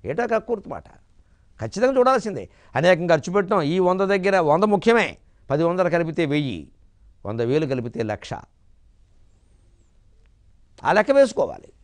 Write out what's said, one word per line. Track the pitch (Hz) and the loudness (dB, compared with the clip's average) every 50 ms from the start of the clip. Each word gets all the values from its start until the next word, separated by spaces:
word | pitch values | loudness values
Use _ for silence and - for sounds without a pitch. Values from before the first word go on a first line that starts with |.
| - | -8
ఏటా | - 147 190 240 | -6 -4 -4 -2
కక్కుర్తి | 226 226 220 220 - 240 208 - - | -2 -2 -4 -2 -4 -8 -8 -6 -14
మాట? | 131 85 - - - - _ _ _ _ _ _ _ _ _ _ _ - | -14 -14 -14 -20 -20 -20 _ _ _ _ _ _ _ _ _ _ _ -12
ఖచ్చితంగా | 110 117 - 190 233 262 269 | -12 -10 -4 0 0 2 2
చూడాల్సిందే. | 269 247 254 262 247 - 214 190 123 92 - _ _ _ - - | 4 4 4 4 2 0 -4 -8 -10 -12 -14 _ _ _ -6 -4
అనేకం | 127 151 180 185 156 175 | 2 4 4 4 4 4
ఖర్చు | 170 170 151 - - 175 | 2 2 2 2 -2 -2
పెట్టాం, | 202 196 185 220 190 | -2 0 0 0 0
ఈ | 151 143 165 190 | 0 0 0 2
వంద | 180 180 185 190 | 2 2 2 0
దగ్గర | 196 190 202 196 180 196 190 190 | 0 0 0 0 0 2 2 2
వంద | 165 147 147 170 202 | 2 2 2 2 2
ముఖ్యమే, | 214 202 190 - 226 233 233 190 131 82 - _ _ _ _ _ - | 2 0 2 2 2 2 2 2 -2 -6 -14 _ _ _ _ _ -4
పది | 135 151 165 | -2 0 0
వందలు | 170 175 180 185 175 | 0 0 0 0 0
కలిపితే | 160 170 170 160 156 175 165 | 0 0 -2 -2 -2 -2 -2
వెయ్యి, | 143 143 151 147 135 101 82 71 - - _ - - _ _ - - _ _ - | 0 0 -2 -2 -4 -6 -10 -12 -16 -20 _ -20 -20 _ _ -20 -20 _ _ -10
వంద | 98 107 113 | -8 -4 -4
వేలు | 117 117 135 156 160 | -2 0 0 0 0
కలిపితే | 135 135 123 117 - - - 117 | -2 -4 -6 -6 -8 -8 -6 -6
లక్ష, | 104 104 104 - - - - - _ _ _ _ _ - _ _ _ _ _ _ _ _ _ - _ _ _ _ _ _ _ _ _ _ _ _ _ _ _ _ _ _ _ _ _ _ _ _ _ _ _ _ _ _ - - | -6 -6 -8 -10 -12 -14 -14 -14 _ _ _ _ _ -20 _ _ _ _ _ _ _ _ _ -20 _ _ _ _ _ _ _ _ _ _ _ _ _ _ _ _ _ _ _ _ _ _ _ _ _ _ _ _ _ _ -6 -2
ఆ | 139 | 0
లెక్క | 170 208 214 - | 2 2 2 4
వేసుకోవాలి. | 269 277 277 240 - - 143 95 62 50 - - _ _ | 4 4 4 4 2 -4 -4 -4 -6 -14 -18 -20 _ _